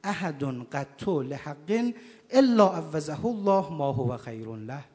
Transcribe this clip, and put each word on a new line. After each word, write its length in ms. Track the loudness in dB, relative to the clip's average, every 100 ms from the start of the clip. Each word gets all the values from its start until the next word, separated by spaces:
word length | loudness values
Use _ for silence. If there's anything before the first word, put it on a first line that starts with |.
احد 400 | -4 -4 -4 -4 -4 -4 -6
قط 360 | -6 -6 -6 -2
لحق 840 | -2 -2 -8 -10 -12 -2 0 0 -4 -16 -20 _
الا 380 | 4 6 8 6
عوضه 580 | 4 -4 -4 -4 -4 -4
الله 440 | 0 2 2 2
ما 220 | -2 -2
هو 260 | 0 -2 -4
خیر 300 | -10 -12 -10
له. 360 | -10 -10 -12 -14